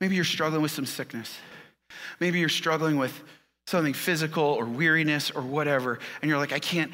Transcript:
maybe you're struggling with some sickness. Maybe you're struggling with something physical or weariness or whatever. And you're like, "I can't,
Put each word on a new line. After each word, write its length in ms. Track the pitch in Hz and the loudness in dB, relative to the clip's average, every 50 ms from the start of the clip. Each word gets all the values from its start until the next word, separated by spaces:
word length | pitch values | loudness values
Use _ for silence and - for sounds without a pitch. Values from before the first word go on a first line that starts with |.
maybe 140 | 185 190 190 | -2 0 2
you're 100 | 185 165 | 2 2
struggling 360 | - - - 160 156 156 156 | 0 0 0 0 2 2 2
with 120 | 151 147 - | 0 0 0
some 120 | - 135 | -4 -6
sickness. 500 | 127 - - 127 - - 117 110 - - - - - - - - - _ _ _ - - - - - - - | -6 -6 -8 -8 -8 -8 -10 -10 -10 -12 -16 -16 -18 -20 -20 -20 -20 _ _ _ -20 -18 -16 -14 -14 -4 -2
Maybe 180 | 170 180 175 180 | 0 2 2 2
you're 120 | 165 151 | 2 2
struggling 480 | - - - 165 160 156 160 160 151 139 | 0 0 2 2 2 2 2 2 2 2
with 200 | 131 127 - - - - - - _ _ _ _ _ | 2 0 -2 -8 -16 -20 -20 -20 _ _ _ _ _
something 280 | - - 180 160 147 135 | -2 0 2 2 2 0
physical 500 | - - 185 175 156 160 156 160 170 151 | -2 0 0 0 0 0 0 0 2 2
or 220 | 143 143 113 113 | 2 2 0 0
weariness 640 | 117 117 131 170 160 156 160 156 151 151 143 - - | -2 -2 2 4 4 4 4 4 2 2 0 0 -2
or 100 | - - | -4 -4
whatever. 580 | 127 127 139 156 151 147 143 135 127 127 117 117 - - - - | -4 -2 -2 0 2 2 2 2 2 0 -4 -4 -8 -12 -10 -4
And 80 | - 151 | -2 0
you're 100 | 151 143 | 0 0
like, 140 | 143 135 135 | 0 0 -2
"I 60 | 151 | -2
can't, 340 | - - 175 170 156 160 | -2 -2 0 0 -2 -2